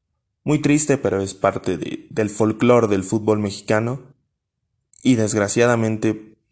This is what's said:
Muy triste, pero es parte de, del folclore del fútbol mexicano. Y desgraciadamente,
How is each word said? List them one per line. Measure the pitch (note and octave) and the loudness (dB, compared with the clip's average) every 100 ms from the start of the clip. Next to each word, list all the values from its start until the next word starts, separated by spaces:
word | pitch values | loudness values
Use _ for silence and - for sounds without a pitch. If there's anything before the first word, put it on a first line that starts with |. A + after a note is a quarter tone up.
| _ _ _ _ - | _ _ _ _ -2
Muy | D3+ | 0
triste, | C#3+ D3 D3 C3+ | 2 2 2 0
pero | G2+ G2 | 0 -2
es | G2 | -4
parte | - G2 F#2+ - F2 | -2 -2 -2 -4 -6
de, | - - - | -6 -12 -8
del | - G#2+ | -4 -4
folclore | - A2 G#2+ A#2+ A#2+ A2 | 0 -2 2 4 4 4
del | G2 | 0
fútbol | G2 A2 G#2 G#2+ | -2 -2 0 0
mexicano. | G#2 - - A2 A2+ C3+ - _ _ _ _ _ _ _ _ - | -2 -6 -2 -2 -2 -6 -14 _ _ _ _ _ _ _ _ -4
Y | B2+ A#2+ | 0 2
desgraciadamente, | G#2+ G#2+ G2 A#2 A#2+ A#2+ A2 A2 A2+ G#2+ G#2+ _ _ | 2 0 0 2 2 2 0 0 -2 -4 -10 _ _